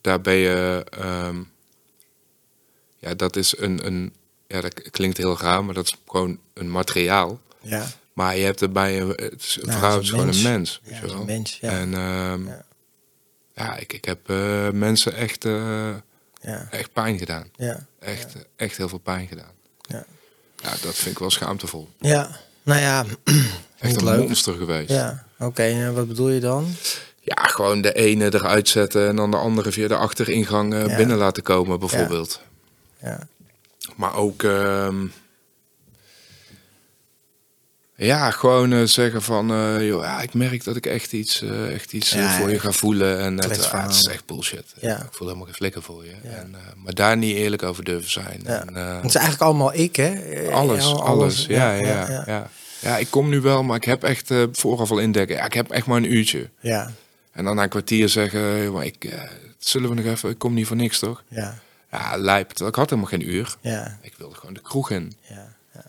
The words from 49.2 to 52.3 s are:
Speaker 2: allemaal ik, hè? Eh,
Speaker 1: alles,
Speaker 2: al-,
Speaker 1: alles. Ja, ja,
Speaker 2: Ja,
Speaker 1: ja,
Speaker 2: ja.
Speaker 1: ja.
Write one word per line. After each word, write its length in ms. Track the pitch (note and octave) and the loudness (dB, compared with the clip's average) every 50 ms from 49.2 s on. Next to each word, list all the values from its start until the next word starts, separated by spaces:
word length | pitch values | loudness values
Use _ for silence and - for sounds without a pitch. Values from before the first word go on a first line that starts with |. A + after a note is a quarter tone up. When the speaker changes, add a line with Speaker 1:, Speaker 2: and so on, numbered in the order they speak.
| D#3+ D#3 D3 - E3 | 4 2 2 4 4
Speaker 2:
allemaal 300 | D#3+ D#3 D3 C#3 C3 - | 4 6 6 4 2 4
ik, 220 | E3 E3 F3 - | 2 0 2 2
hè? 160 | - C3+ E3 G3 | 0 0 0 0
Eh, 400 | G3 F#3 - D3+ D3 D3+ D3 D3 | -4 -8 -8 -8 -6 -4 0 2
Speaker 1:
alles, 300 | - C#3 C#3 A2+ G2+ C#3 | 2 4 4 4 4 4
Speaker 2:
al-, 180 | D3 D3 D3 | 2 2 2
Speaker 1:
alles. 440 | - C3+ B2 A#2 G#2 F#2+ F#2 - C#3+ | 2 4 4 6 6 4 4 0 0
Ja, 280 | - G#2 B2 C3 A#2 G2+ | 2 4 4 4 4 4
ja, 120 | G2+ G2+ | 2 2
Speaker 2:
Ja, 20 | G#2 | 2
Speaker 1:
ja, 220 | G#2+ G2+ F#2 F2+ | 2 0 0 -2
Speaker 2:
ja. 120 | C3 C3 - | -4 -6 -4
Speaker 1:
ja. 240 | - | -4